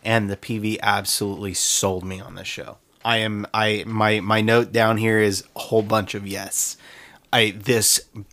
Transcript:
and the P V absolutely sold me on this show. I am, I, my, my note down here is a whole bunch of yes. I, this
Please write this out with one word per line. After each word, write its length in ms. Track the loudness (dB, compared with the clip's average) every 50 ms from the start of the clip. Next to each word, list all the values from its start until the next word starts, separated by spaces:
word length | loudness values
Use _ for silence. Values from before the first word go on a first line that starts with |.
| -2
and 240 | 0 2 2 2 0
the 80 | -4
P 220 | -6 -6 -6 -6 -4
V 220 | -2 -4 -4 -2
absolutely 720 | 0 0 0 0 0 -2 -2 -2 -2 -4 -4 -6 -6 -6 -4
sold 500 | -2 -2 0 0 0 0 0 0 -2 -6
me 160 | -8 -10 -10
on 140 | -12 -14 -14
this 140 | -14 -12 -10
show. 300 | -10 -12 -12 -14 -18 _ _ _ _ _ -2
I 140 | 0 0 0
am, 280 | 0 -2 -2 -4 -6 -4 0
I, 300 | 0 2 2 2 0 -2
my, 320 | -4 0 2 2 4 2 2
my 220 | 2 2 2 2
note 320 | 4 4 4 4 4 2
down 240 | 2 2 4 4 2
here 240 | 2 2 2 4 4
is 240 | 4 2 2 -2 -6 -10 -12
a 60 | -12
whole 220 | -4 0 2 2
bunch 340 | 2 2 0 0 0 -2 -8
of 100 | -10 -8
yes. 500 | -8 -8 -8 -8 -8 -6 -4 -4 -6 -6 -12 -18 -20 -20 -20 -20 -20 -20 -20 _ 0
I, 220 | 2 4 4 4 2
this 440 | -2 0 2 2 2 4 2 2 0 -2 _ -16 -18 -18 -14